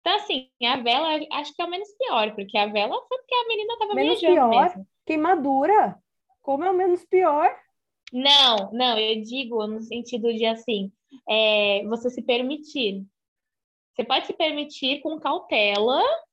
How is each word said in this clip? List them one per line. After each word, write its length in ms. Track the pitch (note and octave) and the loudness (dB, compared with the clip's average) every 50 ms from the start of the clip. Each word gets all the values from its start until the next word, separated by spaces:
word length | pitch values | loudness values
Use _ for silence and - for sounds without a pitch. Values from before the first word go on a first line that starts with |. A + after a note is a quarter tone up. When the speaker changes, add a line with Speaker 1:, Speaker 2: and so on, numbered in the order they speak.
Speaker 1:
Então, 140 | _ E4+ F#4+ | _ 0 -2
assim, 320 | G#4 G4+ - F4 C4 C4 _ _ _ A#3+ | -2 -2 -4 -6 -6 -8 _ _ _ -2
a 140 | A#3 C4 | 0 0
vela, 420 | C4+ A#3 A#3+ A#3+ C4+ D#4+ D#4+ D#4 D4+ D4+ - - | 0 2 0 2 2 2 0 -2 -4 -4 -6 -8
acho 200 | C#4 D4 D4 - | -8 -8 -8 -8
que 60 | - | -8
é 40 | F4 | -8
o 40 | F4 | -6
menos 200 | F4 F#4 G#4 G#4 - | -6 -8 -10 -12 -6
pior, 360 | _ C5+ A#4 C4+ A#3 G#3+ G#3+ G#3+ | _ -4 -2 0 0 0 -2 -4
porque 220 | G3+ G3+ G3 - | -10 -12 -4 0
a 80 | G#3+ G#3 | 0 0
vela 280 | G#3+ G#3 G#3+ G3+ A#3 E4 B4+ - | 0 0 -2 -2 0 -2 -6 -6
foi 100 | _ B4+ B4+ | _ -8 -10
porque 160 | _ _ B4 | _ _ -2
a 120 | B4 A#4 | -2 -2
menina 300 | A4+ A4+ G#4 G#4+ A4 A#4 | -2 -4 -4 -4 -6 -4
tava 160 | A4+ A4 G4+ - | -4 -4 -4 0
Speaker 2:
Menos 260 | B3+ C#4 D4+ F4+ G#4+ | 0 2 0 0 2
Speaker 1:
viajando 300 | F4 E4 F4+ D#4 C4 A3+ | 4 4 6 6 6 4
Speaker 2:
pior? 140 | A3+ A#3+ D4+ | 4 4 4
Speaker 1:
mesmo. 220 | F4+ - G3 F#3+ _ _ _ _ | 2 0 -6 -16 _ _ _ _
Speaker 2:
Queimadura. 880 | - D#4 D#4 D4+ E4+ F#4+ E4+ C4 C#4+ C4+ C4+ C#4 E4 G#4 G#4+ D4 G3+ F3 - _ _ _ _ _ _ _ _ | -4 -2 0 2 2 2 2 2 0 0 2 4 4 4 4 4 2 -2 -10 _ _ _ _ _ _ _ _
Como 220 | _ C#4+ C#4 C#4+ E4+ | _ -4 -2 0 0
é 80 | F#4+ | 0
o 40 | F#4+ | 2
menos 300 | F4+ F#4 F#4 F4+ F4 - | 2 2 2 0 0 -2
pior? 500 | _ F#4 F#4 F#4 D#4+ C#4+ D4 E4 G4 - - _ _ _ _ _ _ _ _ _ - | _ 4 4 4 4 4 4 2 2 0 -2 _ _ _ _ _ _ _ _ _ -10
Speaker 1:
Não, 600 | - B3 C4 C#4 C#4+ C#4+ C4+ B3 A3+ G#3 G3 G3 G#3+ | -8 0 4 6 6 6 6 4 4 0 -2 -4 -2
não, 240 | A#3+ B3+ B3 A3+ | 0 0 0 2
eu 240 | G#3+ A3 A3 A3+ A3 | 0 0 0 -2 -4
digo 440 | G#3+ A3 A#3+ C4+ C4+ A3+ A#3+ A3 G#3+ | -4 -8 -8 -8 -6 -4 -4 -4 -4
no 120 | G#3+ G#3+ A3 | -4 -6 -8
sentido 540 | A3 A3+ A3 A#3+ A#3+ - B3 A#3 G#3+ A#3 A#3 | -8 -8 -10 -10 -8 -6 -6 -2 -2 -2 0
de, 100 | A3 A3+ | 0 0
assim, 460 | A3+ A3+ A3+ - - A3 G3+ G3 G3 _ _ _ _ - - _ - | 0 -2 -2 -4 -4 -4 -4 -4 -8 _ _ _ _ -20 -16 _ -2
é, 540 | G#3+ A3 A3 G#3+ G#3+ G#3 G#3 G3+ G3+ G3+ G3+ | 2 2 4 4 4 2 2 2 0 0 -2
você 240 | G#3 A3+ A3+ A#3 B3 | -4 -6 -4 -4 -6
se 120 | B3 B3+ A#3 | -6 -4 -2
permitir. 840 | - A#3+ A#3+ B3+ B3+ D4+ D4 - - - C#4+ A#3+ G3+ G3 G3 G3 _ _ _ _ _ _ _ _ _ _ _ _ _ _ _ _ _ _ | 0 0 0 0 -4 -6 -8 -10 -10 -6 -4 -4 -4 -4 -6 -12 _ _ _ _ _ _ _ _ _ _ _ _ _ _ _ _ _ _
Você 100 | - A#3 | -8 -2
pode 220 | A#3 C4 D#4+ - | 0 -2 -2 -2
se 80 | - - | -4 -4
permitir 680 | - E4+ D#4 D4 D4 D4 D4 - - C4+ B3+ C#4 C#4+ | -2 -2 -2 -2 -4 -8 -8 -10 -6 -4 -4 -4 -4
com 180 | - D#4 D#4+ D4+ | -6 -8 -8 -4
cautela 800 | - C4+ D4+ F4+ - - D#4+ A3+ G#3 G3+ G3+ G3+ G#3+ A#3+ C4 D#4+ G#4+ C5+ D#5+ E5 - _ | -4 -4 -4 -4 -4 -2 0 2 2 2 2 2 2 2 2 2 2 2 0 -2 -6 _